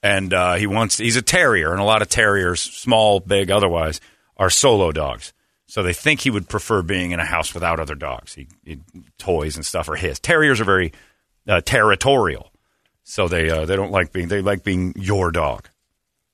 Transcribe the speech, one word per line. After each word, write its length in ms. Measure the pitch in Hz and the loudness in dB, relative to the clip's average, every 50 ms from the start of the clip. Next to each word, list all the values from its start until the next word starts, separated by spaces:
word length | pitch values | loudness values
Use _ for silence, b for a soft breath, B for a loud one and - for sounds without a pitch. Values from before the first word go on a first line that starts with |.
And, 320 | - 101 101 95 95 92 95 | 2 2 2 2 0 0 0
uh, 220 | 92 90 90 90 | 2 2 2 2
he 100 | 92 104 | 0 0
wants, 320 | 101 98 110 113 104 - | 0 0 0 0 0 -2
he's 200 | - 110 117 113 | -2 -2 0 -2
a 40 | 127 | 0
terrier, 500 | - - - 180 175 135 110 92 78 78 | 0 0 2 4 4 4 2 2 0 0
and 80 | 87 95 | -2 0
a 60 | 101 | 2
lot 160 | 104 110 107 | 2 2 2
of 80 | 107 - | 2 0
terriers, 520 | - 123 110 104 101 98 92 87 87 85 | 0 2 2 2 4 2 2 0 0 -2
small, 580 | - - - - - 127 120 110 110 107 101 98 | -6 -8 -10 -8 -2 2 4 4 6 4 4 2
big, 320 | 90 95 101 98 98 90 | 2 0 0 0 2 2
otherwise, 500 | 98 107 98 92 85 82 80 78 78 - b b b b b b b | 2 2 2 2 0 0 -2 -2 -4 -8 b b b b b b b
are 120 | - 98 92 | 0 0 2
solo 420 | - - - 139 117 101 92 82 | 2 4 4 4 4 4 2 0
dogs. 420 | 76 78 76 69 62 - - - _ _ _ _ _ _ _ | 0 -2 -4 -4 -6 -10 -14 -20 _ _ _ _ _ _ _
So 160 | _ - 110 95 | _ -6 -4 -2
they 100 | 90 - | -2 -2
think 280 | - - 151 151 139 | -2 0 -2 -2 0
he 100 | - 139 | 0 -2
would 180 | 113 101 90 _ | -2 -2 -4 _
prefer 320 | - 104 - - 113 101 | -6 -8 -2 0 -2 -2
being 300 | 87 80 98 92 90 87 | 0 -2 -4 -4 -2 -4
in 80 | 87 85 | -4 -4
a 60 | 82 | -4
house 280 | 78 87 82 80 - - | -2 -2 -4 -4 -4 -6
without 260 | 85 85 85 85 80 | -4 -2 -2 -2 -2
other 160 | 80 71 76 | -4 -8 -8
dogs. 380 | 71 76 69 64 58 - - - | -10 -8 -10 -10 -10 -12 -18 -20
He, 140 | - 67 69 _ _ _ | -20 -20 -20 _ _ _
he, 140 | - 80 67 73 _ _ 90 - _ _ _ | -18 -18 -18 -18 _ _ -20 -20 _ _ _
toys 360 | - - 90 78 73 78 73 | -2 -2 -2 0 0 -4 -6
and 100 | 80 78 | -8 -10
stuff 220 | - - 87 78 | -6 -6 -6 -4
are 80 | - 76 | -4 -6
his. 240 | - 95 80 76 - | -4 -4 -6 -6 -6
Terriers 400 | - - 170 160 156 147 131 107 | -2 0 2 4 4 4 2 2
are 60 | 110 | 2
very, 280 | 98 98 92 90 80 b b b b b b b b b _ _ | 2 2 2 2 -2 b b b b b b b b b _ _
uh, 140 | - 98 87 | 0 0 0
territorial. 880 | - - 135 123 107 110 98 - - 135 139 131 104 85 67 - - _ _ _ _ _ _ _ _ _ _ _ _ | 0 2 2 4 4 4 4 4 4 2 4 4 2 0 -2 -6 -12 _ _ _ _ _ _ _ _ _ _ _ _
So 240 | - - - 98 | -10 -4 -2 -2
they, 220 | 85 90 85 80 80 | 0 2 0 2 2
uh, 160 | 80 80 80 | 0 0 0
they 100 | 78 95 | -2 -2
don't 160 | 95 98 87 | -2 -2 -2
like 200 | 98 95 90 - | 0 0 -2 0
being, 160 | _ 92 87 85 | _ -6 -4 -2
they 120 | 101 101 | -2 -2
like 220 | 95 101 101 92 - | 0 0 -2 -2 -2
being 300 | 104 95 92 92 92 - | -2 -2 0 -2 -2 -4
your 340 | - 95 92 101 98 92 87 | -6 -4 -2 0 0 0 0
dog. 380 | 82 87 78 71 58 50 - - _ _ _ _ _ _ _ _ _ _ _ _ | 0 0 -2 -2 -4 -6 -12 -20 _ _ _ _ _ _ _ _ _ _ _ _